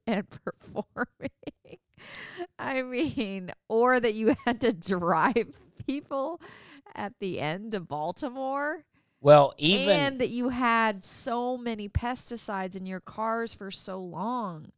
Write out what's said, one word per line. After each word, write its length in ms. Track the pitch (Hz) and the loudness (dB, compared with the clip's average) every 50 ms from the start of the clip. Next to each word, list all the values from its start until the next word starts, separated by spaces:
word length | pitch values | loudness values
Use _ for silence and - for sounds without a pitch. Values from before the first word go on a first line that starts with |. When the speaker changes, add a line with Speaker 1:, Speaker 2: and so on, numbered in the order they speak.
| _ - | _ -2
Speaker 1:
and 180 | 226 190 208 - | -2 -2 -2 -6
performing. 1000 | - - - - - _ - - - - 208 - _ - 247 - _ _ - 277 - _ - 285 - _ _ - - - _ _ _ _ - - - - - - - - 349 - _ - | -12 -12 -10 -10 -10 _ -16 -10 -8 -8 -8 -8 _ -6 -6 -6 _ _ -12 -12 -12 _ -14 -16 -16 _ _ -20 -20 -20 _ _ _ _ -20 -18 -16 -16 -16 -16 -12 -12 -12 -12 _ -10
I 220 | - 247 269 262 | -6 -4 -2 -2
mean, 720 | 262 254 254 240 320 285 226 - 226 196 196 196 185 175 - - _ - | -4 -2 -2 -2 -2 0 0 -2 -4 -4 -4 -6 -8 -10 -12 -14 _ 0
or 300 | 220 226 233 247 254 254 | 4 4 6 6 6 6
that 140 | 233 240 214 | 4 2 2
you 220 | 214 220 214 294 - - | 4 4 4 4 4 2
had 160 | 240 240 233 | -2 0 2
to 120 | - 226 220 | 2 0 0
drive 800 | 165 165 - 196 180 175 165 180 160 156 202 220 233 214 - - - - - _ - - | 0 -2 -2 0 0 2 2 4 4 4 4 4 2 0 0 -6 -16 -20 -20 _ -12 -8
people 560 | - 262 285 285 - 294 269 269 311 339 339 - - - - - - - - _ - - | -6 -6 -6 -6 -6 -4 -4 -4 -4 -6 -10 -14 -18 -20 -20 -20 -20 -20 -20 _ -16 -10
at 180 | - 208 202 - _ | -10 -10 -10 -8 _
the 200 | 208 190 165 98 | -6 -4 -4 -2
end 320 | 120 151 160 190 208 226 208 | -2 -4 -4 -6 -6 -8 -8
to 60 | 202 | -8
Baltimore. 1040 | 170 - 139 151 151 165 185 - - 277 240 269 262 262 269 277 285 294 311 339 302 _ _ _ _ _ _ _ | -6 -6 -6 -4 -4 -4 -4 -6 -8 -8 -6 -6 -6 -4 -4 -2 -2 -4 -6 -6 -10 _ _ _ _ _ _ _
Speaker 2:
Well, 320 | - 139 147 147 143 139 - - | 8 10 10 12 10 8 2 2
even 320 | 139 156 190 247 269 - 294 | 2 4 4 4 4 4 4
Speaker 1:
And 240 | 294 285 277 269 254 | 4 4 2 2 0
that 80 | 254 - | -2 -2
you 200 | 226 240 247 254 | 0 -2 -2 -2
had 560 | 254 240 254 233 233 226 226 220 214 190 - | 0 0 2 2 4 4 2 2 0 -2 -8
so 520 | - - - - 262 233 240 247 247 254 247 | -10 -8 -8 -4 -4 -2 -2 -2 -2 -4 -4
many 300 | 240 233 226 208 208 202 | -6 -6 -6 -6 -8 -6
pesticides 880 | - - - 240 254 240 - - 240 226 - - 208 190 190 190 180 190 | -4 -4 -2 -2 -4 -6 -8 -8 -10 -8 -8 -6 -6 -6 -6 -6 -8 -10
in 80 | 185 | -10
your 140 | 185 185 185 | -8 -8 -10
cars 540 | - - - - 220 226 226 226 233 226 - | -10 -12 -8 -6 -4 -2 -2 -2 -4 -6 -8
for 180 | - 202 196 | -10 -12 -12
so 280 | 190 - - - 190 190 | -10 -10 -8 -8 -8 -10
long. 640 | 185 180 165 156 185 220 247 254 226 190 170 156 160 - - | -10 -10 -8 -6 -6 -4 -4 -4 -6 -6 -8 -10 -14 -16 -20